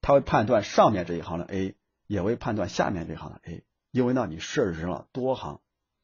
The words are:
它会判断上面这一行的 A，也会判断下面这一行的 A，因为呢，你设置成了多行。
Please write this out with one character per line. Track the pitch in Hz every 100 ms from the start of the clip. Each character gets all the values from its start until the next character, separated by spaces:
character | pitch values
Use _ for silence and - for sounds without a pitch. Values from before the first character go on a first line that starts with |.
它 | -
会 | 139
判 | - 143 107
断 | 117
上 | 101 - 190
面 | 101
这 | 87
一 | 85
行 | 82 82
的 |
A， | - 98 95 - _ _ _
也 | 101
会 | 92
判 | 120 - 110
断 | 95
下 | - -
面 | 95 85
这 |
一 | -
行 | -
的 | -
A， | - - _ _ _
因 | 123 123
为 |
呢， | 127 104
你 | 80
设 | - - 110
置 | 80
成 | 85
了 | 78 -
多 | - 127
行。 | 127 82 73 _ _ _ _